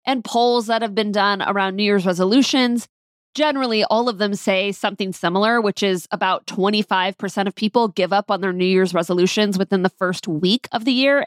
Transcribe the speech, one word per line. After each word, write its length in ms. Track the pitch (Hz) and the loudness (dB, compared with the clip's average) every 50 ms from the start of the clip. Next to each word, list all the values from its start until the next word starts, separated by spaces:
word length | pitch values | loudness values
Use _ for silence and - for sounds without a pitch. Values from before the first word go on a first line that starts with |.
| - | -4
and 180 | - 269 254 214 | -2 -2 -2 -2
polls 420 | - - 233 240 240 240 240 220 | -2 0 2 2 2 2 2 0
that 160 | 214 226 226 | 0 -2 -2
have 120 | 233 220 196 | -2 -2 -2
been 180 | 214 214 214 | -2 -2 0
done 300 | 196 208 196 202 202 190 | 0 0 2 0 0 0
around 340 | - - 196 202 190 190 190 | -2 -2 0 0 0 -2 0
New 60 | 196 | 0
Year's 240 | 208 202 208 196 175 | 2 2 2 2 2
resolutions. 840 | 190 180 170 185 190 220 277 254 - - 269 254 247 240 233 - - _ _ _ _ _ _ _ _ - | 2 0 2 2 4 4 4 4 4 2 2 2 2 0 -2 -4 -8 _ _ _ _ _ _ _ _ -2
Generally, 500 | - 302 302 285 269 262 240 226 214 202 | 0 0 0 0 0 0 0 0 2 2
all 240 | - 220 220 240 247 | 2 2 0 0 0
of 100 | 220 180 | -2 -2
them 160 | 208 202 202 | -2 -2 -2
say 380 | - - 214 196 190 196 202 | -2 0 0 0 0 0 -2
something 400 | 196 - - 208 202 - 202 190 | -2 -2 -4 -4 -4 -4 -6 -6
similar, 480 | 180 - - 170 170 196 208 220 233 240 | -6 -4 -2 0 0 2 2 2 2 2
which 220 | 220 202 185 - | 0 0 -2 0
is 260 | 208 196 185 180 - - | 0 0 0 -2 -4 -6
about 360 | - 175 208 226 247 - - | -6 -2 -2 0 -2 -2 -4
twenty-five 720 | - - 208 185 202 214 214 208 - 202 185 185 196 196 - | -6 -4 -2 0 0 2 0 0 0 0 0 0 -2 -4 -6
percent 300 | - 190 - 208 196 202 | -8 -6 -4 -4 -4 -4
of 60 | - | -4
people 340 | - 220 214 - 240 233 214 | -4 -2 0 2 2 0 0
give 260 | - - 180 170 196 | 0 -2 0 0 0
up 160 | 202 208 - | 0 0 0
on 100 | 202 180 | -2 -2
their 120 | 190 196 | -2 -2
New 120 | 180 180 190 | -2 0 0
Year's 300 | 185 185 185 185 180 175 | 2 2 2 2 2 0
resolutions 640 | 170 175 - - 180 180 185 - 214 214 208 196 185 | -2 -2 0 0 2 2 2 2 0 0 0 0 -2
within 240 | 196 - 202 190 | -2 -2 0 0
the 80 | 180 185 | 0 0
first 360 | - - 190 180 180 - - | -2 -2 -4 -4 -4 -4 -6
week 420 | 202 160 147 180 180 214 254 - - | -6 -4 -2 0 0 0 0 -2 -4
of 140 | - 240 226 | -6 -4 -2
the 60 | 269 | 0
year. 300 | 254 247 269 277 277 285 - | 0 2 2 2 2 0 0